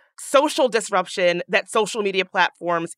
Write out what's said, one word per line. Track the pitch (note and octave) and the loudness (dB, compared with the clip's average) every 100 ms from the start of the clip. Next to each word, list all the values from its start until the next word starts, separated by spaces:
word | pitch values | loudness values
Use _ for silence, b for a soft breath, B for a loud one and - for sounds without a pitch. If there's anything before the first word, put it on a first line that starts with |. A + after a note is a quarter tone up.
| b b | b b
social | - C4+ D4+ - C4 | 0 2 2 2 0
disruption | A3+ - G3 F3+ - F3+ F3 - | 0 0 -2 -2 0 0 0 0
that | G3 - | -2 0
social | A#3 G#3 A#3 | -2 -2 -2
media | G3+ F#3+ | -4 -2
platforms | F#3 G3+ F3 - F3 E3+ E3+ | -2 0 0 0 -4 -2 -4